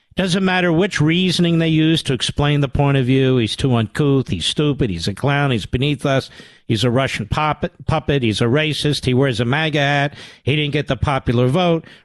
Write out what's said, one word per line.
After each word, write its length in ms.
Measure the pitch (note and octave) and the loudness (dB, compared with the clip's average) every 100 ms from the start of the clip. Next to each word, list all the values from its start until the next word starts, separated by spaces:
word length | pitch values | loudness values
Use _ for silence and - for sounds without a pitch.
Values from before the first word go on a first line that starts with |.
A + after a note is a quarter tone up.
| _ - | _ -4
Doesn't 300 | F#3 F3+ F#3+ | -2 0 0
matter 260 | F#3 F3+ | 2 2
which 300 | D#3+ G3 - | 2 0 2
reasoning 560 | D3+ E3+ F#3 D#3+ F3 E3 | 2 2 0 2 2 2
they 120 | E3 | 2
use 340 | D#3 D#3 D#3+ | 2 2 2
to 100 | - | 0
explain 480 | C3 - C#3+ D3 D3 | -2 -2 -2 0 0
the 60 | C#3 | 0
point 300 | - C#3+ C#3 | 0 2 2
of 80 | B2 | 2
view. 320 | C3 C3 C3 | 2 2 2
He's 180 | A2 - | 0 0
too 180 | C#3 | 0
uncouth. 540 | A#2+ A2 - D3 C#3 B2 | 0 0 0 2 2 0
He's 180 | F2+ - | -4 -4
stupid. 460 | - D3+ C3+ B2+ | -2 -2 0 -2
He's 160 | E2+ E2 | -2 -6
a 80 | G2 | -4
clown. 340 | C#3 C#3+ C#3+ | -2 0 0
He's 160 | A#2+ - | -2 -2
beneath 400 | C3 C#3 C#3+ D3 | -2 -2 -2 0
us. 240 | C3+ - - - - - | 0 -2 -10 -20 -18 -4
He's 160 | A2+ | -2
a 80 | B2 | 0
Russian 360 | A#2+ C3+ - - | 0 0 -4 -4
puppet, 460 | - D3+ D3 F3 - - | -2 -2 -2 -6 -8 -4
puppet. 340 | D#3+ D#3 C#3+ | -2 0 0
He's 180 | A#2 G#2 | 0 0
a 60 | A#2+ | 2
racist. 600 | C#3 D#3 C#3+ D3+ C#3+ - | 2 0 -2 -2 -2 0
He 100 | B2 | 2
wears 240 | C#3 A2+ | 2 0
a 60 | A#2+ | -2
maga 340 | C#3+ D#3+ D3 | -2 -2 0
hat. 360 | C#3 C#3+ C#3+ - - - | 0 0 -2 -6 -18 -10
He 120 | - D3+ | -4 -2
didn't 180 | D3 | 0
get 140 | D3 C#3+ | -2 -2
the 80 | B2+ | -2
popular 520 | - C3+ - A#2+ B2+ | 0 -2 0 2 2
vote. 380 | D3 F3+ E3 - - | 2 2 0 -2 -16